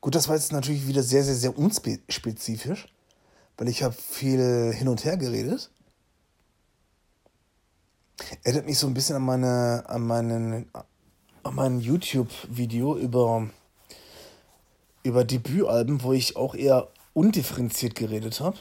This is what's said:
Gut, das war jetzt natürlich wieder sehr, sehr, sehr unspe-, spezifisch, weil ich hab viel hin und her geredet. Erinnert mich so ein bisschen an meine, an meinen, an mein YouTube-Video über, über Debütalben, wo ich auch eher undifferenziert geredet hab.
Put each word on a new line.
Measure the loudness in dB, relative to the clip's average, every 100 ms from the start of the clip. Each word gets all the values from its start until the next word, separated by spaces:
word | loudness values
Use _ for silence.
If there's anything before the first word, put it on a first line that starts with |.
Gut, | 0 0
das | 2
war | 0
jetzt | 0
natürlich | -2 -2 -2 0
wieder | 0
sehr, | 4 4
sehr, | 4 2
sehr | 0 2
unspe-, | 2 2 -4 -6 -6
spezifisch, | -6 -6 -6 -6 -6 -6 -8 -8 _ _ _ _ _ _ -6
weil | -4
ich | -2
hab | -2
viel | -4 -10 -4 0 2 4 2 0
hin | 0 0
und | 0
her | 0 -2
geredet. | -2 -4 -2 -4 -8 _ _ _ _ _ _ _ _ _ _ _ _ _ _ _ _ _ _ _ _ _ _ _ _ -18 -16 -6
Erinnert | -2 -2 0
mich | -2
so | 0
ein |
bisschen | 0 -2 0
an |
meine, | 0 2 2 2 2 0 -4
an | -4 0
meinen, | 0 0 -2 -2 -4 -8 -16 -18 _ _ _ _ -14
an | -10 -2
mein | 0 0
YouTube-Video | 0 0 0 -2 -2 -6 -12 -6 -2 0 0 0
über, | 0 2 4 2 -2 -10 _ _ _ -20 -20 -20 -20 -20 _ _ _ _ _ _
über | 2 2
Debütalben, | 4 0 0 0 4 4 4 0
wo | 2
ich | 2 0 -2
auch | -4 0
eher | 4 4 2 _ _
undifferenziert | 4 4 4 -2 -2 -2 -2 -4 -4
geredet | -4 -4 -6 -4
hab. | -4 -6